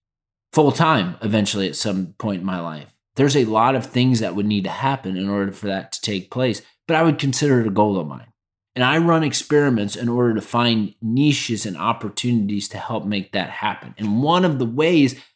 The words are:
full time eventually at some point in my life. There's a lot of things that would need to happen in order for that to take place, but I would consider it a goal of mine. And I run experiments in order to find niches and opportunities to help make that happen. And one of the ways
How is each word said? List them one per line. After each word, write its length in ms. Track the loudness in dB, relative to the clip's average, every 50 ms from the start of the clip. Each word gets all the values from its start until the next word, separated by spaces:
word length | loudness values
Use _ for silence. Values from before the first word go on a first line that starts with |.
| _ _ _ _ _ _ _ _ _ _
full 200 | 2 4 4 4
time 420 | 4 4 2 4 4 2 2 -2 -4 -6
eventually 460 | -4 0 0 2 2 0 0 -2 -4 -4
at 80 | -2
some 380 | -2 -2 -2 -2 -2 -4 -6 -8 _
point 220 | -6 -4 -4 -4
in 60 | -4
my 120 | -6 -6 -6
life. 340 | -6 -8 -10 -12 -14 -18 _ _ _ _ _
There's 220 | 2 2 2 4
a 80 | 2 0
lot 320 | 2 2 2 2 4 2
of 100 | 0 -4
things 320 | -2 0 2 2 4 2 2
that 160 | 0 -2 -2
would 120 | -2 -2
need 180 | 0 0 0 -2
to 60 | -4
happen 460 | -6 -4 -2 -2 -2 -2 -6 -8 -6
in 120 | -4 -4 -2
order 240 | -2 -2 -2 -4
for 160 | -6 -8 -6 -6
that 240 | -6 -6 -6 -10
to 80 | -12 -8
take 320 | -6 -6 -6 -6 -8 -8
place, 300 | -4 -2 -2 -2 -2 -4 -8 _ _ _ _ -2
but 80 | 0
I 80 | 2 4
would 160 | 2 2 2
consider 400 | 0 -2 0 0 2 4 4 4
it 80 | 4 2
a 20 |
goal 260 | 2 2 2 2 2
of 120 | 0 -4 -6
mine. 240 | -10 -14 -16 -20 _ _ _ _ _ _ _ _ _
And 80 | 0
I 160 | 2 2 4 4
run 240 | 4 4 4 4
experiments 720 | 2 0 -2 -4 -2 2 2 4 4 4 2 0 0 -2 -4
in 140 | -4 -4 -2
order 260 | 0 2 2 2 2
to 60 | 0
find 560 | -4 -2 -2 0 2 2 2 0 -2 -4 -6 _
niches 640 | -6 -2 0 2 4 2 2 0 -2 -4 -4 -4 -4
and 120 | -6 -6
opportunities 880 | -4 -2 -2 -2 -2 -6 -8 -8 -4 -2 0 0 0 0 0 -2 -4 -6 -8
to 80 | -10 -12
help 260 | -10 -6 -6 -6 -4
make 260 | -4 -4 -4 -6 -4
that 180 | -4 -4 -4 -4
happen. 440 | -6 -6 -4 -4 -4 -6 -12 -18 -12 -6
And 220 | -4 -2 0 0
one 240 | 2 2 4 4 4
of 140 | 2 2 0
the 80 | -2
ways 480 | -2 0 0 2 4 4 4 4 4 0 -4 -14 _ _